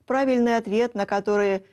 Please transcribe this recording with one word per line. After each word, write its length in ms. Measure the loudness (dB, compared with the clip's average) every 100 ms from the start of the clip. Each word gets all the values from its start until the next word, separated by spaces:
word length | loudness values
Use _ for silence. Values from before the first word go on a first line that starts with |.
| -4
правильный 480 | -2 2 2 2 0
ответ 400 | 0 -2 -2 -2
на 100 | -4
которые 600 | -2 0 0 0 -2 -6